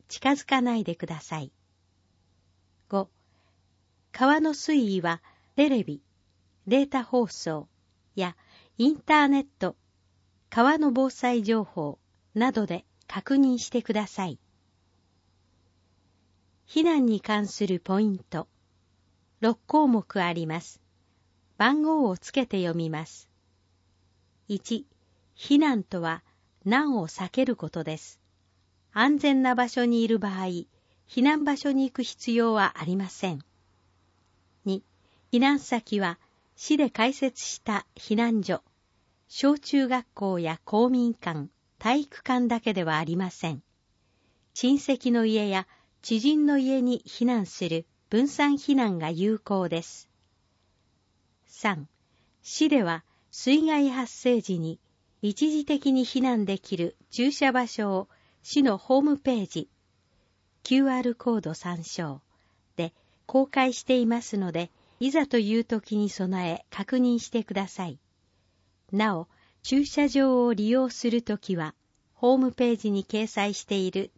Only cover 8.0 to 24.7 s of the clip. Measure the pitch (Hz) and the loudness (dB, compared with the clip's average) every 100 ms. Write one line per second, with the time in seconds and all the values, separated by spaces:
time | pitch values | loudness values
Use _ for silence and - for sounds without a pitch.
8 | _ - 180 - _ _ _ - 254 294 | _ -6 -6 -8 _ _ _ 0 0 0
9 | - 302 285 277 277 _ 185 - _ _ | 2 4 6 2 0 _ -6 -6 _ _
10 | _ _ _ _ _ 233 254 311 294 247 | _ _ _ _ _ 2 4 4 2 2
11 | 262 - 247 240 208 226 202 180 147 - | 0 -2 -2 0 0 -2 -2 -6 -8 -8
12 | _ _ _ 214 254 226 196 170 - _ | _ _ _ -2 0 0 -2 -6 -12 _
13 | - 196 - 277 269 247 - 240 220 214 | -14 -10 2 4 4 2 -2 -4 -2 -2
14 | 202 - 185 - _ _ _ _ _ _ | -4 -6 -8 -8 _ _ _ _ _ _
15 | _ _ _ _ _ _ _ _ _ _ | _ _ _ _ _ _ _ _ _ _
16 | _ _ _ _ _ _ _ 302 330 311 | _ _ _ _ _ _ _ 0 2 4
17 | 247 208 - 214 208 - 196 180 - 190 | 2 0 0 -2 -2 -4 -2 -2 0 0
18 | 214 190 - 160 - _ _ _ _ _ | 0 -2 -8 -10 -10 _ _ _ _ _
19 | _ _ _ _ 220 226 - 302 285 226 | _ _ _ _ -2 -2 0 4 4 2
20 | - 202 175 170 160 165 - - _ _ | 0 -2 -2 -2 -4 -6 -10 -20 _ _
21 | _ _ _ _ _ - 220 302 302 311 | _ _ _ _ _ 0 2 2 2 2
22 | 240 180 - 269 247 196 175 170 165 156 | 0 -2 -4 -4 -2 -2 -2 -2 -4 -6
23 | 160 - - _ _ _ _ _ _ _ | -10 -16 -20 _ _ _ _ _ _ _
24 | _ _ _ _ - 196 - | _ _ _ _ -8 -8 -6